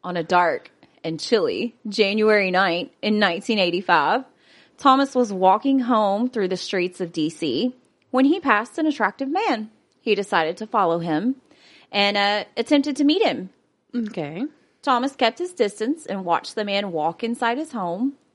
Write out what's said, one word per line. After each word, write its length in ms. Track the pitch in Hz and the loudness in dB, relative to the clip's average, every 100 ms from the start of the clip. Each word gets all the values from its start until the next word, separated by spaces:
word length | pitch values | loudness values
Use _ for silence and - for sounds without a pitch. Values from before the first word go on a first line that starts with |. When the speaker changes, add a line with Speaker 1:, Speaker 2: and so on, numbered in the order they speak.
Speaker 1:
on 140 | 180 180 | -6 -6
a 80 | |
dark 460 | 160 180 175 143 - _ _ _ | 2 2 4 0 -8 _ _ _
and 160 | 165 160 | -8 -8
chilly 560 | - 226 151 95 233 _ 220 | 0 2 2 -2 -4 _ -8
January 600 | 202 196 214 214 214 190 | 0 2 4 4 4 4
night 420 | 180 196 170 - _ | 2 2 -2 -6 _
in 160 | 208 208 | -2 2
nineteen 380 | 202 170 - 220 | 2 0 -2 0
eighty-five. 640 | 180 175 190 170 143 226 269 _ _ _ _ _ | 2 0 2 2 4 0 -2 _ _ _ _ _
Thomas 380 | 277 269 277 | 4 4 2
was 180 | 254 233 | 0 -2
walking 460 | 190 185 185 277 269 | 2 4 4 2 0
home 500 | 240 226 208 202 247 | 2 2 2 0 -2
through 180 | 247 185 | -2 -2
the 80 | 185 | -2
streets 440 | - 190 180 180 | -4 -2 -2 -4
of 120 | 175 | -8
D 160 | 170 156 | -4 -4
C 460 | - 160 123 247 - _ _ _ | -2 -2 0 -2 -6 _ _ _
when 140 | 254 | 2
he 160 | 269 359 | 2 2
passed 380 | 294 208 240 - | 2 2 0 -2
an 80 | 311 | -2
attractive 420 | 277 202 - 269 | 0 -2 -2 -4
man. 420 | 339 440 226 220 _ _ _ | -2 0 -2 -4 _ _ _
He 140 | - 202 | -2 0
decided 400 | 196 185 160 185 | 0 0 0 -4
to 80 | 220 | -4
follow 320 | 233 175 170 | 0 2 0
him 360 | 170 156 226 269 _ _ _ - _ | 0 0 -2 -4 _ _ _ -20 _
and, 240 | 202 202 202 | 0 0 2
uh, 280 | 202 208 - - | 0 0 -4 -8
attempted 400 | 233 294 285 269 | 2 2 2 0
to 80 | |
meet 180 | 294 339 | 2 2
him. 280 | 320 170 185 _ _ _ _ | 0 0 -8 _ _ _ _
Speaker 2:
Okay. 500 | 240 214 190 147 165 285 _ _ _ | -8 -6 -6 -8 -6 -10 _ _ _
Speaker 1:
Thomas 320 | - 247 269 | -2 -2 -2
kept 240 | - 233 233 | 0 -2 -2
his 140 | 359 | -10
distance 540 | - 208 - 220 330 - | -2 -2 -2 -6 -6 -6
and 180 | 196 | -8
watched 300 | 185 202 - | -2 -2 -2
the 100 | - | -8
man 260 | 208 196 202 | -4 -4 -4
walk 300 | 160 156 175 | -4 -4 -4
inside 360 | 233 233 233 247 | -6 -2 -4 -4
his 140 | 311 | -8
home. 420 | 233 180 180 262 277 _ | -6 -6 -4 -4 -6 _